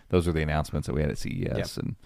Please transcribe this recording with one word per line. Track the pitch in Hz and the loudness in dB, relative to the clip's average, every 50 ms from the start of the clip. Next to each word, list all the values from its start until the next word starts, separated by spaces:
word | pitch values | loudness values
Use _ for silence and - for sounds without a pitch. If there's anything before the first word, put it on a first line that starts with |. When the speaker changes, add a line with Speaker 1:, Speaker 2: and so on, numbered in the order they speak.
| - - | -6 2
Speaker 1:
those | - 90 82 | 2 4 4
are | 87 | 4
the | 80 80 | 2 2
announcements | 78 76 76 78 76 - - 73 - - | 2 2 2 0 0 0 -2 -4 -2 0
that | |
we | - 73 | 0 0
had | 76 73 | 0 0
at | - - | 0 -2
C | - - | -4 -4
E | - - - - | -4 -2 -2 -2
S. | - - - - - | -2 -2 -2 -4 -6
Speaker 2:
Yep. | - - | -6 -6
Speaker 1:
And, | - - - - | -6 -8 -8 -4